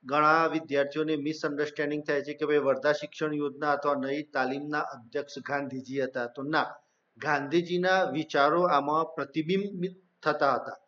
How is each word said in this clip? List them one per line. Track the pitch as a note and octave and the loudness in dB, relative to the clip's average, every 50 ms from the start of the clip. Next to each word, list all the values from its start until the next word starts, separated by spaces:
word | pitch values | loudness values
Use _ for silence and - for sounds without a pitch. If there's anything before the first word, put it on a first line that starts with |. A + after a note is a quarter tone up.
| _ | _
ઘણા | C3 C#3 D3 D3+ D3+ D#3 D#3+ E3 | 0 2 4 6 6 6 6 4
વિદ્યાર્થીઓને | D#3+ D#3+ D#3+ D#3 - C#3 C#3 C#3 C#3 - D3+ D#3 D#3 D#3 | 2 0 -2 -4 0 2 2 2 2 0 -2 0 0 0
મિસઅન્ડરસ્ટેન્ડિંગ | D3 C#3 D3+ D#3 D3+ - D#3 C#3+ C#3+ D3 D3 - - D3+ D3 D3+ D3+ D3 | -2 -2 -4 -6 -2 -4 -4 -2 -2 -4 -4 -2 -4 -4 -2 -2 -4 -2
થાય | - D3 C#3+ C3+ | -2 -2 -2 -2
છે | C#3+ - | -4 -6
કે | - D#3 | -4 0
ભાઈ | D3 D3+ | 2 2
વર્ધા | D3 D3 C#3 C3 B2 - D3 D3 | 4 4 4 0 2 4 2 2
શિક્ષણ | D3 D3+ D3 - - D#3+ D3+ D3+ | 2 -2 -10 -8 -4 -4 -4 -2
યોજના | D3 D3 C#3+ C3 C#3 D3+ D3 D3 | -2 -2 -4 -4 -2 0 0 0
અથવા | C#3+ D3 D3 C#3+ | 2 2 0 0
નઈ | C3 B2+ C3+ C#3 D3 D3+ | 0 0 -2 -4 -4 -6
તાલીમના | - - C#3 C3 B2+ C3+ C#3 D3 D3 D3+ D3 | -4 -2 -2 0 0 -2 -4 -6 -4 -4 -4
અધ્યક્ષ | D3 - C#3+ B2+ A#2 A#2 - D3 C#3 - - C#3 | -4 -4 -8 -14 -16 -8 -6 -6 -6 -6 -10 -14
ગાંધીજી | B2 - C#3+ C#3+ C#3 C3 B2+ C3 B2 B2 C3 C3+ C3 | -8 -4 -4 -4 -4 -4 -8 -10 -10 -6 -2 -2 -2
હતા, | B2+ - C3 A#2+ | -2 -2 -4 -6
તો | A#2+ - - C3+ | -6 -6 -8 -6
ના, | C#3+ D#3 D#3 D3+ - - - _ _ _ _ _ _ _ | -2 0 0 0 0 -4 -14 _ _ _ _ _ _ _
ગાંધીજીના | A2+ C3+ D3+ D3+ C#3+ C#3 C#3 D3 F3 F3 E3+ F3 F3 F3+ F#3 F#3 F#3+ F#3 | -8 -2 0 0 0 0 0 0 0 0 0 -2 0 2 2 4 4 2
વિચારો | D3 - D#3+ D#3 - - D#3 C#3 D3 D#3 F3 F3+ | 0 0 -4 -4 0 2 4 4 4 4 4 2
આમાં | F3+ D#3+ C#3+ C#3 C#3+ D3+ D#3 D#3+ | 4 4 2 2 2 0 0 0
પ્રતિબિંબિત | D#3+ - - C#3 C#3 - D#3+ D#3 D#3 F#3 F#3+ G3+ G3+ G3 F3+ F3 F#3 F3+ - _ _ _ _ - | -2 -4 -8 -8 -4 -4 -4 -2 0 0 0 0 -4 -6 -6 -6 -6 -6 -10 _ _ _ _ -2
થતા | D#3 D3 - D3 C#3 B2+ | -2 0 2 2 2 2
હતા | A#2 - - G#2 - _ | 2 -2 -6 -12 -14 _